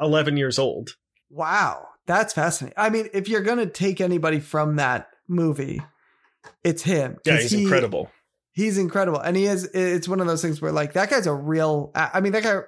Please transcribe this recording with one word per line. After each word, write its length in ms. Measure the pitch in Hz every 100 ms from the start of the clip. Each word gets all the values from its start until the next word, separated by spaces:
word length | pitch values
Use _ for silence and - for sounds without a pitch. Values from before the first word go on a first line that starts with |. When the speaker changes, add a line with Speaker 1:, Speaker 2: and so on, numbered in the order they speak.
Speaker 1:
eleven 380 | 156 156 147 143
years 200 | 135 120
old. 380 | 131 78 117 - _ _ _
Speaker 2:
Wow. 600 | 143 160 202 160 67 - - -
That's 260 | 180 214
fascinating. 420 | - 160 - 127 -
I 100 | 214
mean, 220 | 220 214
if 160 | 196 196
you're 140 | 220
gonna 240 | 196 240 202
take 340 | - 196 185
anybody 400 | 185 175 160 156
from 360 | 147 156 151 147
that 320 | 135 123 - _ -
movie, 540 | 175 165 143 135 - 151 _ _ _ _ _ - -
it's 200 | 175 160
him. 340 | 170 175 131 - -
Speaker 1:
Yeah, 80 |
Speaker 2:
'Cause 80 | 139
Speaker 1:
he's 80 | 117
Speaker 2:
he 120 | 208
Speaker 1:
incredible. 460 | 196 135 117 - - _ _ _ _ 160
Speaker 2:
He's 180 | 220 196
incredible. 440 | 180 202 185 147
And 160 | 165 185
he 100 | 202
is, 200 | 190 180
it's 420 | 185 185 180 175
one 120 | 190
of 60 | 175
those 160 | 160
things 180 | 170 151
where, 120 | 156
like, 220 | 156 147
that 160 | 185 208
guy's 180 | 277 180
a 40 |
real, 600 | 143 147 160 156 147 147
I, 160 | - 160
I 60 | 190
mean, 120 | 196
that 100 | 214
guy 200 | 220 196